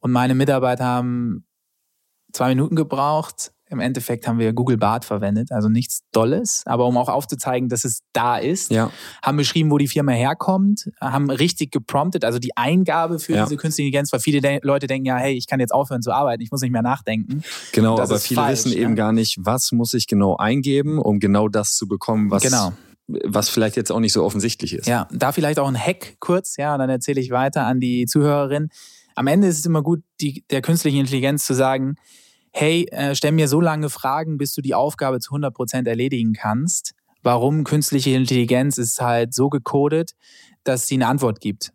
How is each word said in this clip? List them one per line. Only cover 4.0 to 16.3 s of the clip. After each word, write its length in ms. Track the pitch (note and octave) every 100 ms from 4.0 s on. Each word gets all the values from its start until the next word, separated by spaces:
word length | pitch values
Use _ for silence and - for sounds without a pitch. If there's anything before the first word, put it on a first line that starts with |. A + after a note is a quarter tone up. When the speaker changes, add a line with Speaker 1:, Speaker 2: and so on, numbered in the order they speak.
| - A#2 -
Speaker 1:
haben 120 | A#2
wir 160 | A2+
Google 240 | A2+ B2+ A#2
Bart 260 | G#2 A2+
verwendet, 480 | - G#2 G2+ G#2 B2
also 160 | B2 G#2+
nichts 320 | A2+ A#2+ - _
Dolles. 520 | A2 A2+ D#3+ A#3 -
Aber 220 | - A#2+ B2
um 100 | B2
auch 140 | B2
aufzuzeigen, 580 | C#3 C#3+ C3+ - B2+ B2+
dass 160 | A#2+
es 160 | B2+ A#2 _
da 240 | - A#2+ A#2+
ist, 320 | C3 F#3 -
Speaker 2:
Ja. 200 | A2+ A2+ - - -
Speaker 1:
haben 140 | - D3
beschrieben, 340 | C3+ E3 D#3
wo 60 | D3
die 120 | C#3+
Firma 240 | D#3 C#3+
herkommt, 760 | A#2+ B2+ D#3+ - F#3+ G3 G#3 - -
haben 260 | C3 C#3 C#3+
richtig 420 | C3 E3+ - D3
gepromptet, 540 | C#3+ A2 C#3+ E3 F3
also 140 | A#2 A#2+
die 180 | B2 -
Eingabe 640 | B2 F3 F3+ D#3+ E3 E3+
für 160 | -
Speaker 2:
Ja. 100 | G#2
Speaker 1:
diese 140 | G#2+ D3
künstliche 300 | D#3+ D3 C#3+
Intelligenz, 220 | C#3 C#3+
weil 100 | B2+
viele 200 | - C#3+
de-, 200 | C#3 C#3
Leute 240 | C#3 C#3 C3+
denken, 180 | C3+
ja, 140 | C3 B2+
hey, 160 | C3+
ich 120 | C3 -
kann 140 | C3+
jetzt 140 | A#2+
aufhören 260 | C3 C#3 B2+
zu 120 | A#2
arbeiten, 300 | A#2 C#3+